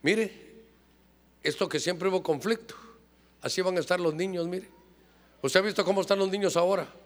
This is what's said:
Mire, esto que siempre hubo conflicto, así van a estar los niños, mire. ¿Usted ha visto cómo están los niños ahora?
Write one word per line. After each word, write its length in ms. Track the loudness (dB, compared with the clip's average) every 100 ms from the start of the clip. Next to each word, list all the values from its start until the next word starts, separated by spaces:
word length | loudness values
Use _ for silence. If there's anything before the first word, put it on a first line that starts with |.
Mire, 440 | 2 0 0 -6 -20 -20 -20 _ _ _ _ _ _ _
esto 260 | -6 -2 -2
que 120 | -2
siempre 300 | -2 -2 0
hubo 120 | 0
conflicto, 540 | 0 -2 0 -2 -4 -20 -20 -20 _ _ _ _
así 200 | -4 -2
van 160 | 0 0
a 20 |
estar 200 | 0 0
los 140 | 0
niños, 340 | 0 -4 -2 -4
mire. 220 | -6 -10 -20 -20 -20 -20 _ _ _
¿Usted 180 | 2 2
ha 40 |
visto 200 | 2 0
cómo 180 | 2 2
están 180 | 2 2
los 100 | 2
niños 260 | 2 2 4
ahora? 300 | 2 2 -2 -14